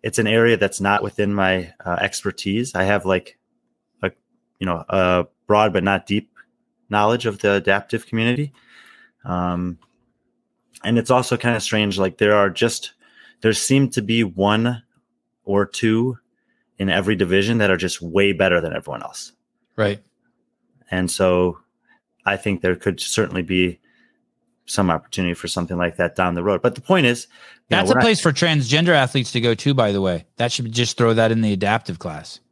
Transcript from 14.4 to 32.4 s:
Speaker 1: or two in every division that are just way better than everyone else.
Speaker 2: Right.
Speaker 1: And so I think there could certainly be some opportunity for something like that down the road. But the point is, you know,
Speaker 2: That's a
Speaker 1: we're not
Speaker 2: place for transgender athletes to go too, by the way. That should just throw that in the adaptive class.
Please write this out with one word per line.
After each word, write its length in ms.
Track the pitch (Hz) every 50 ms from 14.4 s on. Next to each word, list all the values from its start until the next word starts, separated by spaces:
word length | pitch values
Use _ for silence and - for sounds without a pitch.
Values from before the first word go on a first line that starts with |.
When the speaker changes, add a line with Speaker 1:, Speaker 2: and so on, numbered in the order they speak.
| 98 101 107 110 113 120 123 117 _ _ _ _ _ _ _ _ _ _ _ _ _
Speaker 1:
or 220 | 101 98 101 101
two 500 | 98 - - - 110 110 113 120 131 123 - _ _ _ _ _ _ _ _ _ _ _ -
in 100 | 98 95
every 260 | 82 95 92 101 110
division 440 | 90 98 85 92 98 98 110 117 113
that 100 | 104 98
are 80 | 92
just 240 | 85 92 87 - -
way 300 | 85 85 80 98 101 101 95
better 260 | 80 95 92 87 87
than 140 | 78 80 80
everyone 280 | 76 73 76 67 57 -
else. 300 | - - - - - _ _ _ _ _ _ _ _ _
Speaker 2:
Right. 260 | - 107 101 101 101 _ _ _ _ _ _ _ _ _ _ _ _ _ _ _ _ _ _
Speaker 1:
And 220 | 92 92 92 90
so 480 | - - 95 92 90 90 90 90 85 - _ _ _ _ _ _ _ _ _ _ _ _ _
I 120 | 98 101
think 240 | 95 - 104 98 85
there 140 | - 92 90
could 240 | 87 - 104 87 -
certainly 440 | - - - - 107 - 87 90 85
be 360 | 85 92 90 90 90 85 _ _ _ _ _ _ _ _ _ _ _ _ _ _ _ _ _ _
some 220 | - - - 98 90
opportunity 440 | 82 76 _ _ - - 92 87 85
for 140 | - -
something 300 | 85 - 92 87 82 90
like 200 | 87 87 85 82
that 180 | - 87 85 -
down 180 | - 92 90 87
the 100 | 87 87
road. 180 | 104 98 87
But 140 | - 123 -
the 60 | -
point 240 | - - 190 185 143
is, 220 | 120 120 123 - _ _ - - - - _ _ _
you 60 | 160
know, 60 | 180
Speaker 2:
That's 80 | 196 190
a 40 | 247
Speaker 1:
we're 60 | 247
not 40 | 233
Speaker 2:
place 180 | 233 220 -
for 100 | - 165
transgender 580 | 139 - 170 170 156 147 131 113 139 156 170 175 170
athletes 380 | 147 131 123 - 135 120 -
to 100 | - 120
go 120 | 113 120 113
too, 180 | - - 139 139
by 180 | 131 113 104
the 80 | 101 98
way. 260 | 95 92 87 80 - _ _
That 140 | - 120 120
should 200 | - - 123 113
just 260 | 110 120 120 - -
throw 160 | - 123 113 113
that 160 | 113 113 113
in 100 | 113 113
the 100 | 113 107
adaptive 480 | 101 92 101 98 107 117 - - 87 -
class. 400 | - 85 78 76 67 - - -